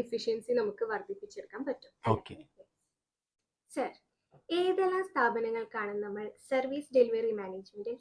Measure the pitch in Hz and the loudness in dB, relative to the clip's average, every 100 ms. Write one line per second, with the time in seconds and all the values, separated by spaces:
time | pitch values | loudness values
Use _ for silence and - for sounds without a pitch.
0 | 240 226 226 226 233 240 208 196 220 202 | -2 -2 -2 -2 2 2 2 -2 -4 -4
1 | 196 196 202 - - 220 277 - - _ | -6 -10 -10 -14 -12 -6 -4 -6 -8 _
2 | 120 110 - - - _ - _ _ _ | 0 0 0 -16 -18 _ -20 _ _ _
3 | _ _ _ _ _ _ _ 294 - - | _ _ _ _ _ _ _ -4 -4 -6
4 | _ _ _ - - 349 370 370 370 370 | _ _ _ -20 -2 2 2 4 2 2
5 | 381 294 233 226 226 226 214 226 208 208 | 0 2 2 2 -2 -2 -4 -4 -4 -4
6 | 208 208 208 - - 262 262 285 294 262 | -4 -6 -8 -12 0 0 0 -4 4 6
7 | 233 226 226 208 190 185 196 208 220 254 | 6 4 0 -2 -4 -8 -12 -10 -8 -8